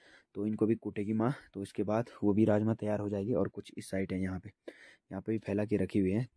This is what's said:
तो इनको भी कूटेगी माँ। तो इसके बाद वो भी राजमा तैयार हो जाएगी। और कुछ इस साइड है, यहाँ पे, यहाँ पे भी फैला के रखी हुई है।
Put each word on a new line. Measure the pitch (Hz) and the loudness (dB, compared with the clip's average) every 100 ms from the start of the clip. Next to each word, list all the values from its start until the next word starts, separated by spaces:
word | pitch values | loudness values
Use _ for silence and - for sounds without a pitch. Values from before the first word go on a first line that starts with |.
| - - _ | -10 -20 _
तो | - 104 | -6 -4
इनको | 107 107 | 0 0
भी | 113 | 0
कूटेगी | 107 104 101 | -4 -6 -2
माँ। | 110 117 - - | 0 0 0 -6
तो | 98 | -12
इसके | 101 - | -8 -4
बाद | 101 107 123 - | 0 0 -2 0
वो | 101 | 2
भी | 101 | 6
राजमा | 110 104 107 | 6 6 2
तैयार | 113 104 104 | 0 0 -2
हो | 104 | -2
जाएगी। | 101 101 | -4 0
और | 101 98 | 0 0
कुछ | - - - | -4 -12 -14
इस | - | -6
साइड | 95 98 | -4 -2
है, | 92 | -2
यहाँ | 95 92 | -2 -4
पे, | 104 - - - - - - | -10 -18 -20 -20 -20 -20 -14
यहाँ | 95 | -10
पे | 101 | -4
भी | 110 | -4
फैला | - 101 | -2 -2
के | 104 104 | 2 0
रखी | 95 104 | 2 2
हुई | 95 | 2
है। | 101 127 | 2 -2